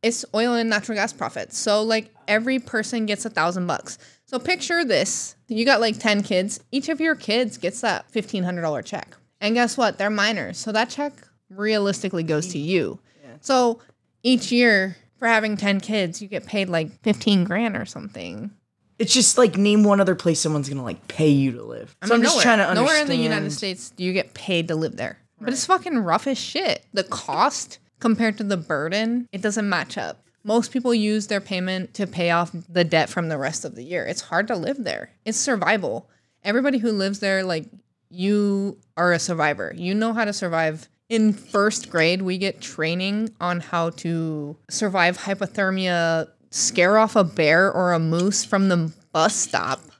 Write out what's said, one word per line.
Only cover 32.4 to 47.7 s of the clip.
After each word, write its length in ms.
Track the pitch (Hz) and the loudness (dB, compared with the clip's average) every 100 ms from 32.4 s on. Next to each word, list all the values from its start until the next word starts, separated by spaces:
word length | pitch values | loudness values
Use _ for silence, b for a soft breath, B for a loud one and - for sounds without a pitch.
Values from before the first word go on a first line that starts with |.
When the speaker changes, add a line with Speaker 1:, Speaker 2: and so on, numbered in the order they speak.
| 170 170 - | 0 -6 -6
Speaker 1:
the 140 | 175 | 0
debt 260 | 170 165 156 | 2 2 2
from 200 | - 170 | -2 -4
the 80 | 151 | -2
rest 280 | 135 165 156 | -4 -6 -10
of 80 | 117 | -12
the 80 | |
year. 220 | 127 175 113 | -8 -6 -4
It's 160 | 175 | -6
hard 260 | - 165 214 | -2 -2 0
to 60 | 220 | -2
live 280 | 160 277 | -2 -4
there. 260 | 196 55 - _ - | -4 -6 -10 _ -6
It's 140 | 220 | -4
survival. 680 | - 240 170 214 165 113 - _ _ _ | -2 0 2 0 0 -6 -8 _ _ _
Everybody 340 | 196 220 269 262 | -2 0 2 0
who 140 | 226 | 0
lives 280 | 208 190 202 | 0 -2 -2
there, 240 | 196 190 | -2 0
like, 220 | 190 165 156 - _ _ _ | 0 -4 -6 -18 _ _ _
you 680 | 175 190 208 202 196 196 - _ - | -4 2 2 2 2 -2 -6 _ 0
are 160 | 175 | 2
a 60 | 170 | 2
survivor. 540 | - 170 151 147 90 175 | 0 0 0 0 -6 -6
You 180 | 175 202 | -4 -2
know 180 | 226 | 0
how 100 | 226 | -2
to 80 | 214 | -2
survive. 540 | 202 185 165 160 160 - _ _ | -2 -2 0 0 -2 -12 _ _
In 240 | 226 220 | 2 2
first 560 | 208 - 202 202 214 - | 2 -2 0 2 0 -4
grade, 320 | 170 160 185 | 2 2 2
we 160 | 190 185 | -2 -2
get 240 | 196 - | -4 -6
training 720 | - - 160 175 190 202 220 - | -12 -6 -4 -2 -2 -2 -4 -4
on 180 | 175 175 | -4 -4
how 300 | 165 175 170 | -4 -2 -2
to 640 | 170 170 165 165 151 147 151 _ | -4 -4 -4 -4 -6 -8 -12 _
survive 480 | - 214 190 175 180 | -4 -2 2 2 2
hypothermia, 1080 | - 196 - - 190 190 185 175 165 165 156 _ _ | -4 -4 -4 -2 0 0 0 0 2 0 -2 _ _
scare 460 | - - - 175 214 | -4 -2 4 6 6
off 160 | 220 220 | 6 4
a 80 | |
bear 480 | 180 135 156 160 190 | 2 4 4 6 4